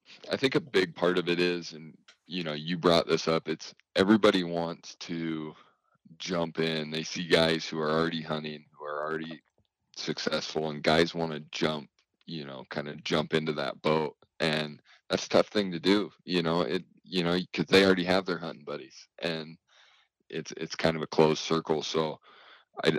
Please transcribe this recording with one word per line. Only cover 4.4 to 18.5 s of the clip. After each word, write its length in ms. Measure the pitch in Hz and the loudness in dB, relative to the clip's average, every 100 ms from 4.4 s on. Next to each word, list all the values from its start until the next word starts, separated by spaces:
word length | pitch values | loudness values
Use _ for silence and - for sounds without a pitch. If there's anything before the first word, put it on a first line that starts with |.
wants 520 | 85 85 82 82 - - | 0 -2 -4 -6 -12 -16
to 580 | - 82 82 80 78 76 _ _ _ _ - 80 | -8 -4 -4 -4 -8 -14 _ _ _ _ -20 -12
jump 420 | - 90 82 82 | -4 -2 -2 -2
in. 300 | 80 80 76 | -2 -2 -4
They 120 | 80 | -6
see 240 | 82 - 85 | -6 -6 2
guys 400 | 82 82 82 - | 4 4 2 -2
who 120 | 80 | -4
are 100 | 78 | 0
already 320 | 80 82 80 | 2 0 -2
hunting, 420 | 80 78 78 76 76 - | -4 -6 -6 -12 -16 -16
who 60 | |
are 200 | 73 76 | -10 -8
already 360 | 76 80 80 78 _ _ _ _ _ - | -6 -6 -8 -12 _ _ _ _ _ -12
successful, 760 | - 76 - 78 - 80 78 | -8 -4 -2 -2 -4 -4 -4
and 120 | 76 | -2
guys 320 | 80 78 85 | 2 4 4
wanna 260 | 85 82 76 76 | 2 -4 -4 -8
jump, 360 | - 82 76 71 _ _ _ - | -2 -2 -2 -10 _ _ _ -12
you 180 | 82 | -10
know, 200 | 69 67 64 | -10 -12 -10
kinda 260 | 76 73 78 | -8 -8 -8
jump 320 | - 82 76 | -4 -2 0
into 180 | 78 78 | 0 0
that 260 | 73 67 - | -2 -4 -2
boat. 340 | 78 78 76 - _ - | 0 2 0 -8 _ -4
And 420 | 80 78 76 71 _ - - | -2 -2 -4 -10 _ -16 -4
that's 180 | 90 - | -4 2
a 20 | |
tough 200 | 87 - | 2 2
thing 240 | 107 98 | 0 -2
to 80 | 85 | 0
do. 320 | 90 104 82 _ | 2 2 2 _
You 180 | - 90 | -2 0
know, 200 | 80 85 | 2 0
it, 220 | 67 90 - _ | 0 -2 -6 _
you 200 | - 95 | -8 -2
know, 140 | 85 87 92 | 0 0 -2
'cause 140 | - 80 | -4 4
they 180 | 95 | 6
already 200 | 95 95 | 8 4
have 220 | 87 92 92 | 4 0 0
their 120 | 85 | -6
hunting 260 | 82 | -6